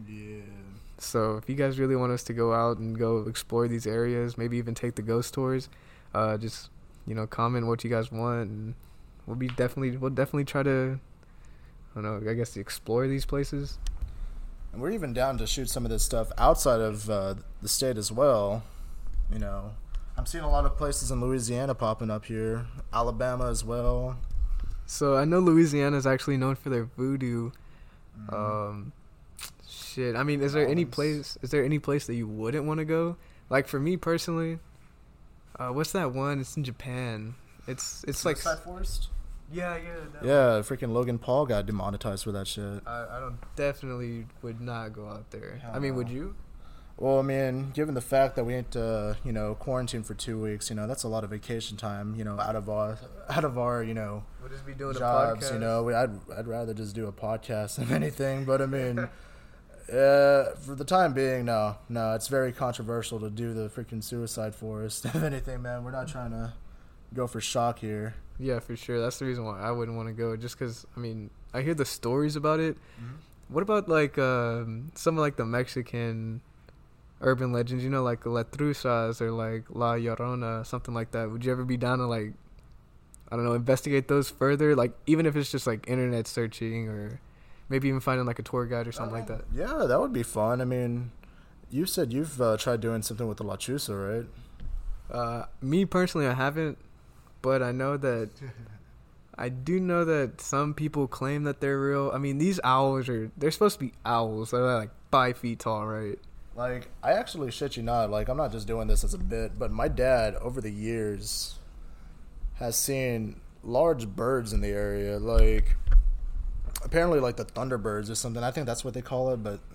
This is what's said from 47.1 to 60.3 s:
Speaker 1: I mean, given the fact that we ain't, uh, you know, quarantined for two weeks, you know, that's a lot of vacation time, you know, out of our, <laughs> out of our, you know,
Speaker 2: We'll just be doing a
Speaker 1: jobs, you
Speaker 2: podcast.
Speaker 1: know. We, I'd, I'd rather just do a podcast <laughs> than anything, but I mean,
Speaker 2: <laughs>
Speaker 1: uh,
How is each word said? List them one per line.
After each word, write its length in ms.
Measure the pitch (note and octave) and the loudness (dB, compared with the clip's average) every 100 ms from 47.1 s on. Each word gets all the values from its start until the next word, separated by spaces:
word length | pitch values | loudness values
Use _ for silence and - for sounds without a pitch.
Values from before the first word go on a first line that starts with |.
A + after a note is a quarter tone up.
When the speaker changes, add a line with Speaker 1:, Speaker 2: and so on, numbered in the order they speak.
| C3+ | 4
Speaker 1:
I 40 | |
mean, 480 | C3+ C3+ C3 B2+ C3+ | 4 2 0 -2 -4
given 220 | C3 D3+ | -2 -2
the 60 | C3 | -2
fact 360 | - C3+ C3+ C3+ | 2 4 4 2
that 80 | |
we 100 | A#2 | -2
ain't, 220 | B2 A#2 B2 | -2 -4 -2
uh, 380 | A2+ A2 G#2 G#2 | 0 0 0 -2
you 80 | B2+ | -2
know, 220 | A2 G#2+ G#2 | -2 -2 -2
quarantined 500 | - B2+ B2 A#2 A2 | -2 -2 -2 -4 -6
for 80 | |
two 260 | G2+ - A2 | -6 -6 -4
weeks, 300 | G#2+ G#2 - | -2 -4 -4
you 60 | G#2+ | -4
know, 100 | G#2+ | -4
that's 160 | C3+ | -4
a 60 | A#2 | -2
lot 160 | A2 | -2
of 60 | G#2 | -4
vacation 460 | G#2+ - A#2 A2 G#2 | -6 -6 -6 -6 -6
time, 380 | A2 G2+ G#2 | -6 -4 -6
you 80 | A2 | -4
know, 140 | G#2+ G#2 | -4 -2
out 160 | G#2 A2 | -2 -2
of 120 | G2+ | -2
our, 280 | G#2+ G#2+ A2 - | -2 -2 -4 -12
<laughs> 140 | - - | -12 -4
out 160 | C3+ | 0
of 140 | D3+ B2 | 0 0
our, 240 | A#2+ A#2+ | 0 0
you 120 | A2+ | -2
know, 300 | A2+ G#2+ G#2 G#2+ - | -4 -4 -6 -10 -12
Speaker 2:
We'll 100 | - | -12
just 140 | C3+ C#3 | -12 -12
be 60 | |
doing 220 | C3 C#3 C3 | -8 -6 -2
a 20 | |
Speaker 1:
jobs, 520 | A#2+ B2+ B2+ A2 A2 | 2 4 4 2 -2
you 60 | A2+ | 0
Speaker 2:
podcast. 40 | |
Speaker 1:
know. 220 | A2+ A2+ | 0 2
We, 120 | A#2 | 2
I'd, 160 | A#2 B2 G2+ - - | 2 2 -2 -10 -8
I'd 100 | A2+ | -6
rather 260 | A2+ A2+ | -4 -4
just 200 | G#2+ G#2+ | -6 -6
do 120 | G#2 G#2+ | -6 -6
a 40 | |
podcast 640 | F#2+ G#2+ A2 - G#2+ G#2 - | -4 -4 -4 -4 -4 -4 -4
<laughs> 20 | |
than 140 | A#2+ | 0
anything, 520 | D3+ D3+ - C#3 C3+ | 0 0 -2 -2 -2
but 180 | C3 C3+ | 2 2
I 40 | C3+ | 2
mean, 320 | C3+ B2+ A#2+ | 0 -2 -2
Speaker 2:
<laughs> 920 | A#2 - - - - - - - - | -4 -8 -20 -20 -20 -20 -20 -18 -2
Speaker 1:
uh, 640 | B2 C#3 C#3 C#3 | 6 8 10 8